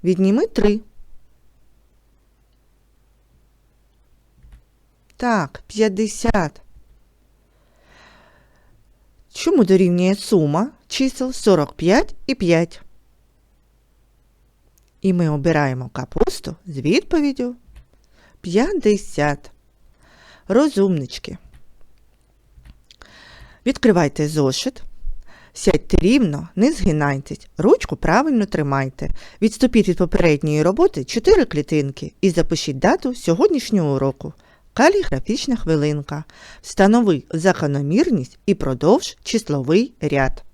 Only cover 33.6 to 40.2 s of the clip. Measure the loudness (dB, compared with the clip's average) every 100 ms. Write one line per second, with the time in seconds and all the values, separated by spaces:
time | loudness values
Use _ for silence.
33.6 | -2 -2 0 0 -2 -4 -14 -16 _ _
34.6 | _ 2 4 4 -2 -4 -4 -6 -4 -4
35.6 | 0 0 0 -4 -6 -12 -12 -20 -20 -20
36.6 | -16 2 4 4 2 0 -2 -2 0 0
37.6 | -2 -2 0 0 2 0 -4 -8 -4 -2
38.6 | -2 0 2 2 0 -14 -6 -6 -2 -4
39.6 | 2 2 0 _ -4 0